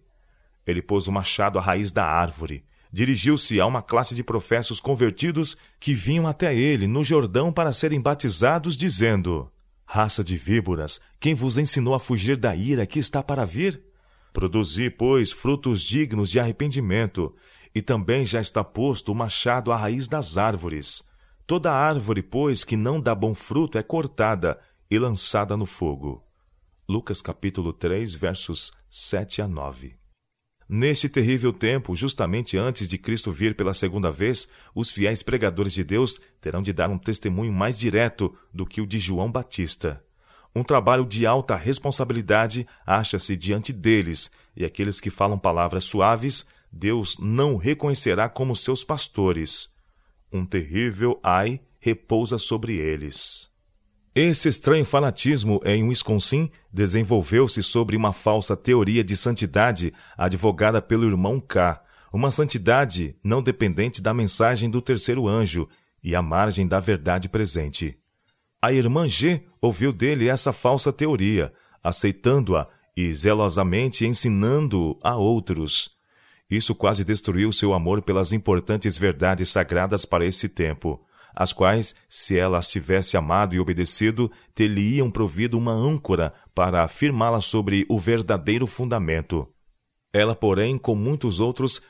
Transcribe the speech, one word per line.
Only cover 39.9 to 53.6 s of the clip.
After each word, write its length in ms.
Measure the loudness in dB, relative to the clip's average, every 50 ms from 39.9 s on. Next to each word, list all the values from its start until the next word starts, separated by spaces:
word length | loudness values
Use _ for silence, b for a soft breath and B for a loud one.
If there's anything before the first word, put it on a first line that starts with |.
| -6 -8 _ _ b b b b b b b b b
Um 80 | -6 0
trabalho 420 | 2 2 4 4 4 4 4 2
de 200 | -2 -2 0 2
alta 300 | 2 2 2 0 -2 -4
responsabilidade 1120 | -2 -2 -2 -4 -2 -2 -2 -2 -2 -2 -2 -2 -4 0 2 2 2 2 2 -2 -6 -8 b b b b
acha-se 500 | 0 0 0 0 -2 -4 -4 -2 -4 -4
diante 380 | -4 -2 -4 -4 -4 -4 -6 -10
deles, 580 | -2 2 2 2 4 2 -2 -4 -4 -6 -6 b b b b b
e 100 | -8 -8
aqueles 340 | -6 -4 -4 -4 -2 -2 -4
que 100 | -6 -6
falam 300 | -2 0 0 0 0 0
palavras 460 | 0 0 2 2 0 0 0 -2 -4
suaves, 600 | -2 2 4 4 4 4 2 0 -2 -2 -2 -4 b b b b b
Deus 460 | -14 -4 -2 -2 0 0 -2 -4 -6 -4
não 360 | -2 -2 2 2 2 2 0
reconhecerá 720 | 0 0 -2 -2 0 0 0 0 2 2 2 2 2 0 -2
como 260 | -2 -4 -4 -2 -2
seus 280 | -2 -2 -2 -2 -2 -2
pastores. 880 | -4 -4 -4 -4 -6 -2 0 2 2 2 0 -2 -2 -4 -4 -4 -8 _ _ _ _ _ _ _ _ _ _ _ _
Um 140 | -6 -6 -6
terrível 760 | -2 -4 -4 -4 -2 -2 -2 -2 -2 -2 0 0 0 0 0 0
ai 380 | 2 2 2 2 0 -4 -6 -12 _ _ _
repousa 580 | -2 -2 -2 -2 -2 0 0 0 0 0 -2
sobre 380 | -4 -2 -2 -2 -4 -2 -4 -4
eles. 760 | -2 -2 -2 -4 -4 -6 -10 -8 -8 -8 -8 -8 -10 -14 -20 _ _